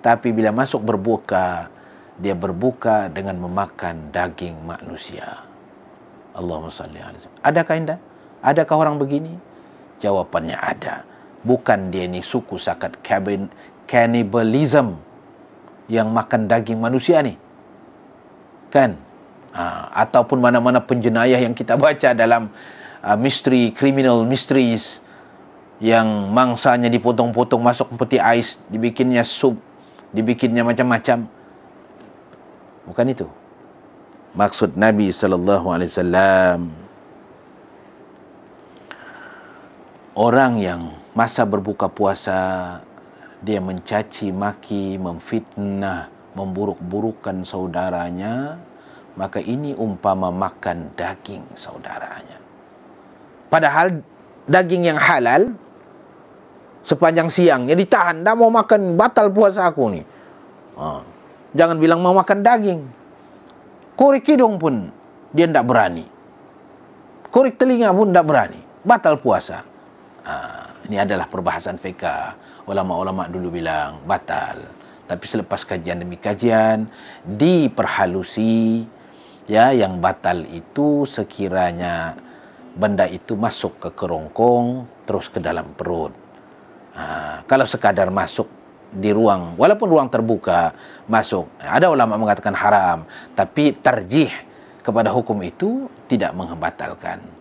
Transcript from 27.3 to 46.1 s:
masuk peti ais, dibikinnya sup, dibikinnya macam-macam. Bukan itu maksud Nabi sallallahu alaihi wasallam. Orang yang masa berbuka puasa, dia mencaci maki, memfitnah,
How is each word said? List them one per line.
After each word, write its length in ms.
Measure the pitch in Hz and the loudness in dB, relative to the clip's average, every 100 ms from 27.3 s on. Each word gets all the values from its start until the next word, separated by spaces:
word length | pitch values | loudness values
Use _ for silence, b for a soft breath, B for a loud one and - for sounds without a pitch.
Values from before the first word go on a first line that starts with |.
| 113 120 117 | 0 0 2
masuk 320 | 120 120 - 117 | 2 0 -4 -4
peti 160 | 123 127 | 0 2
ais, 400 | 113 117 113 - - | 4 2 0 -12 -10
dibikinnya 480 | 107 117 117 127 123 117 | -4 -4 0 2 2 0
sup, 320 | - 135 113 - - B B - | 0 0 0 -12 -20 B B -8
dibikinnya 560 | 110 113 120 123 120 | -4 -2 0 0 2
macam-macam. 640 | 120 117 127 113 - 120 110 - - - - - - - - - - - - - - - - | 0 0 2 0 0 -2 -2 -16 -20 -20 -20 -20 -20 -20 -20 -20 -20 -20 -20 -20 -20 -20 -10
Bukan 180 | 90 123 | -2 -2
itu 160 | 127 80 - - - - - - - - - - | -2 -8 -12 -20 -20 -20 -20 -20 -20 -20 -20 -14
maksud 420 | - 101 - 101 82 | -2 -2 0 -2 2
Nabi 360 | 110 104 101 | 2 4 0
sallallahu 540 | 90 98 90 90 98 90 | 0 0 2 2 2 0
alaihi 220 | 87 87 | -2 -2
wasallam. 680 | 95 90 92 98 95 92 87 87 80 - - - - - - - - - - - - - - - - - - - - B B B B B B B B B B - - - | -2 0 4 4 6 4 2 -4 -12 -20 -20 -20 -20 -20 -20 -20 -20 -20 -20 -20 -20 -20 -20 -20 -20 -20 -20 -20 -20 B B B B B B B B B B -20 -20 -14
Orang 480 | - 117 123 135 117 | 0 4 6 4 2
yang 320 | 92 87 82 76 - 110 | -2 -4 -10 -14 -8 -2
masa 280 | 117 - 107 | -2 0 0
berbuka 400 | 101 95 98 95 | 0 -4 -4 -4
puasa, 920 | - 101 98 - 95 92 92 90 87 - - B B B B | 0 -2 -2 -4 -2 -2 -4 -8 -12 -18 -20 B B B B
dia 240 | 98 104 | -6 -4
mencaci 640 | 92 92 - 107 107 - 101 | -4 -8 -6 -6 -6 -8 -8
maki, 720 | 95 104 104 - 101 98 95 | -4 -6 -6 -8 -6 -6 -6
memfitnah, 1120 | 92 85 - 113 110 - 101 98 98 87 78 | -8 -10 -6 -8 -6 -10 -6 -4 -6 -6 -12